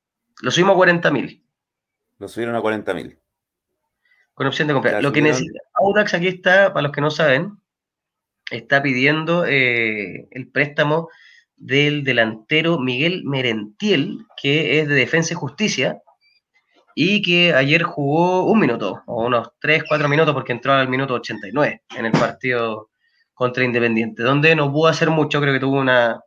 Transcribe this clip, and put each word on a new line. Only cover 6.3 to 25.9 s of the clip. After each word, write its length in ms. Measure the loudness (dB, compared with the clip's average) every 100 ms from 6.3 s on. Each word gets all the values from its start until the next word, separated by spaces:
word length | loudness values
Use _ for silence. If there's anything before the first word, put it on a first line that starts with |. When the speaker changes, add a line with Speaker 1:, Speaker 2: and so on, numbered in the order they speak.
| -2 2 4 4
Speaker 1:
para 120 | 2
los 80 | -2
que 100 | -2
no 80 | -2
saben, 480 | 0 2 2 -2 -10 _ _ _ _ _ _ _ _ -14
está 320 | -12 -2 0
pidiendo, 600 | 2 2 2 2 0 0 2
eh, 800 | 2 2 2 0 -2 -6 -12 -14
el 220 | -14 -8
préstamo 580 | -4 -4 0 0 0 -4 -14 -20 -20 _ _
del 480 | -2 0 2 0
delantero 760 | 0 0 0 -2 -2 0 0 0
Miguel 440 | -2 -2 -2 -2
Merentiel, 1000 | -4 -2 -2 -4 -6 -6 0 0 0 -8 -16 -6
que 440 | -2 0 2 0
es 80 | 2
de 80 | 0
Defensa 380 | 2 0 0
y 40 | -4
Justicia, 640 | -8 -4 -2 -2 -4 -4 -12 _ _ _ _ _ _ _ _ -2
y 260 | 0 2
que 320 | 2 2 4
ayer 300 | 4 4 2
jugó 600 | 0 -4 -2 2 2 2 2
un 80 | 2
minuto, 440 | 2 0 -4 -8 -8
o 200 | -6 -2
unos 240 | -2 -4 _
tres, 240 | -2 -2 0
cuatro 220 | -2 2
minutos, 240 | 2 2
porque 180 | 0 -4
entró 200 | -4 0
al 160 | 0 2
minuto 240 | -2 -2
ochenta 340 | -4 -6 -12 -6
y 40 |
nueve 300 | -2 -2 -2 _ -8
en 120 | -2
el 40 |
partido 760 | 0 0 -2 -4 -2 -2 -6 -12 _ _ _ _
contra 300 | -4 -4 0
Independiente, 600 | 0 2 2 0 -2 -2
donde 320 | 0 4 4 4
no 160 | 2
pudo 160 | 2 2
hacer 220 | 2 0
mucho, 280 | 2 0 0
creo 140 | 0
que 60 | 0
tuvo 200 | 0 0
una 400 | 2